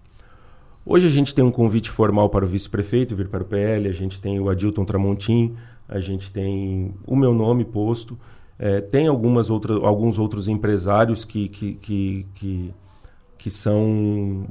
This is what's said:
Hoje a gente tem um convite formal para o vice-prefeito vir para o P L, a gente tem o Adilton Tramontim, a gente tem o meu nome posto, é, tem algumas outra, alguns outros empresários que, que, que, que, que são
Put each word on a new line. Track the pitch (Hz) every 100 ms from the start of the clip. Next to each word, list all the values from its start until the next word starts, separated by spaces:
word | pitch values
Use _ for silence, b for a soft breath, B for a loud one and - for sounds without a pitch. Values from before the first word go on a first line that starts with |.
| b b b b b b b b
Hoje | - 175 180
a |
gente | 143 139
tem | -
um | 127
convite | 120 113 110 -
formal | - 110 101 104
para | 104
o | 95
vice-prefeito | 95 - - 101 120 127
vir | 101 95
para | 95
o | 92
P | 101
L, | 104 110 101
a |
gente | 87 95 95
tem | 101 101
o | 98
Adilton | 92 101 104
Tramontim, | 92 98 98 101 - 117 117 117 B B -
a | 101
gente | 92 95 95
tem | 104 98 98 98 95 95 98 -
o |
meu | 131 131
nome | 117 110 123
posto, | 113 104 107 117 - 117 b b b b
é, | 107 98
tem | 101 135 156
algumas | 135 113 120 107
outra, | 110 104
alguns | 107 104 104 117 104
outros | 104 107 98
empresários | 107 107 101 90 101 113 110
que, | - 107 101
que, | - 104 -
que, | - 101 98 95 95
que, | 95 98 92 90 92 b b b b - -
que | 110
são | - 110 104 110 107 104 104 101 98 95